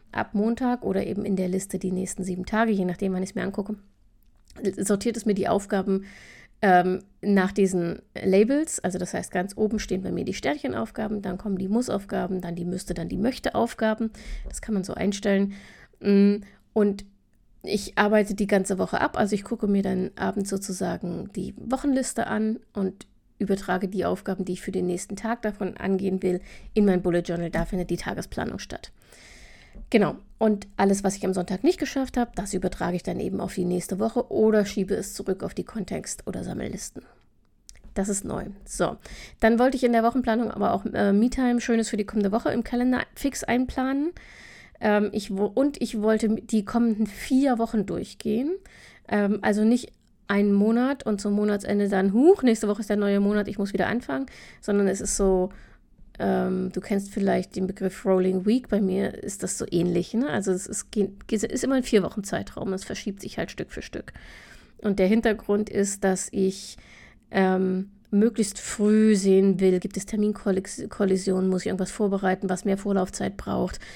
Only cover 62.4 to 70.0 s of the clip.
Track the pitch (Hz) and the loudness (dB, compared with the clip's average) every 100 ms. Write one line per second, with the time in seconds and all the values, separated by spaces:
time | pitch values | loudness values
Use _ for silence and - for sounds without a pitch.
62.4 | 196 - - 190 - - - 196 - - | -6 -8 -6 -6 -6 -8 -8 -8 -10 -8
63.4 | 165 - - - - - - - - - | -8 -8 -10 -10 -10 -12 -12 -18 -20 -20
64.4 | - - - - 214 196 185 220 226 214 | -20 -20 -20 -6 -2 2 4 4 2 0
65.4 | - 208 214 - 196 - 196 185 - - | 0 0 0 -2 -2 0 0 0 -2 0
66.4 | 190 190 - - - - - - _ 202 | 0 -2 -12 -18 -20 -20 -20 -20 _ 2
67.4 | 190 185 190 185 196 - _ 202 220 - | 4 4 2 0 -4 -12 _ 4 4 2
68.4 | 220 - - - 208 214 220 208 196 190 | -2 -2 -10 0 4 6 6 6 6 6
69.4 | 196 185 190 180 190 202 | 6 4 4 4 0 -8